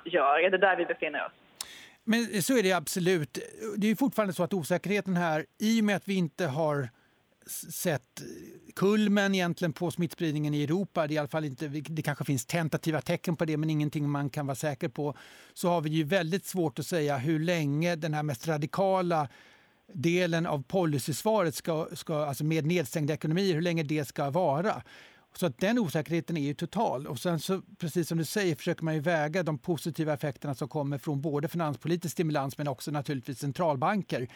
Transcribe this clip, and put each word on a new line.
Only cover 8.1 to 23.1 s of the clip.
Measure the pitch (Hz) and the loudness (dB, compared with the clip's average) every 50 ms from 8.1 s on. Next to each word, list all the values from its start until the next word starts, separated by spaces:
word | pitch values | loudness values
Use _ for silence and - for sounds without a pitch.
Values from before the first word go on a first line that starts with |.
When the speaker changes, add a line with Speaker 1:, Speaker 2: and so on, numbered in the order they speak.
| - - - - - - - - - - - - - | -16 -14 -14 -12 -14 -14 -16 -16 -18 -20 -20 -10 -2
Speaker 2:
kulmen | - 180 196 214 214 214 202 202 208 196 196 196 | 0 2 4 4 4 4 4 4 4 4 4 2
egentligen | 190 180 175 165 - 180 165 - | 2 2 0 0 0 -2 -2 -2
på | - 180 165 | -2 -2 -2
smittspridningen | - - 175 - - - 175 160 143 151 151 147 147 | 0 0 -2 -2 -2 -2 -2 0 0 0 0 0 0
i | 147 147 | 0 2
Europa, | 135 160 196 196 - - 180 156 | 2 2 0 0 -2 0 -2 0
det | 147 151 | 0 0
är | |
i | |
alla | 151 147 | -2 -2
fall | 135 - 160 156 | -2 -2 -2 -2
inte, | 147 131 - 160 | -4 -6 -6 -8
det | 143 139 156 143 - 165 156 | -6 -6 -8 -6 -6 -6 -4
kanske | - 156 143 - 139 | -2 -2 -2 -2 0
finns | - 143 127 - | 0 0 -2 -2
tentativa | - - 170 165 151 - - - 165 156 143 | 0 0 0 0 0 -2 -2 -2 0 -2 -2
tecken | - - 175 - - 185 165 | 0 -2 -2 -2 0 -2 -2
på | - 175 | 0 0
det, | 156 156 | 0 0
men | 147 156 156 | 0 0 0
ingenting | 156 151 151 143 - 156 147 143 | 0 0 0 0 -2 -2 -2 0
man | 143 143 143 139 | 0 -2 -2 -4
kan | - 151 143 | -4 -4 -4
vara | 135 139 | -4 -4
säker | - - 151 139 - - 160 | -2 -2 -4 -4 -2 -6 -6
på, | - - 147 147 - - - - - - - - - | -4 -4 -4 -4 -4 -8 -14 -20 -20 -20 -20 -18 -8
så | - - 175 | -2 0 2
har | 175 170 | 2 2
vi | 151 156 | 2 2
ju | 151 160 156 | 0 0 2
väldigt | 139 190 190 170 156 185 190 - | 2 2 2 2 2 -2 -2 -2
svårt | - - 180 165 147 - - | -2 -2 0 0 0 0 -4
att | 143 | -4
säga | - 180 165 147 143 143 | -2 0 0 2 2 0
hur | 131 120 156 165 156 | 0 2 2 2 2
länge | 160 175 180 165 151 139 143 151 165 175 175 | 2 2 2 2 2 2 2 2 2 0 0
den | 151 160 160 151 | 0 -2 -2 -2
här | 151 151 | 0 -2
mest | 151 139 - - | -2 -4 -4 -2
radikala | 165 156 147 151 - - - 196 190 190 185 180 175 170 156 147 123 - - - - - - _ _ _ _ _ - 190 | -2 0 0 -2 -2 0 2 2 4 4 2 2 2 2 2 0 -2 -6 -16 -20 -20 -20 -20 _ _ _ _ _ -14 -6
delen | 170 127 170 175 180 185 170 165 165 165 | 0 2 2 4 4 4 2 2 2 2
av | 170 151 143 135 | 2 0 -2 -2
policysvaret | - - 196 175 160 143 131 - - 143 - - 214 220 214 180 160 - | 0 2 2 2 4 2 0 0 -2 -4 0 2 2 4 4 2 2 0
ska, | - - 175 165 156 165 - 170 | -2 -2 -2 -2 -2 -2 -4 -8
ska, | - - - 160 147 151 | -10 -6 -2 -2 0 0
alltså | 143 135 - 151 | -2 -2 0 0
med | 156 160 160 143 | 2 2 2 2
nedstängda | 156 180 180 151 - - 165 147 143 | 2 2 2 0 0 -2 -2 0 0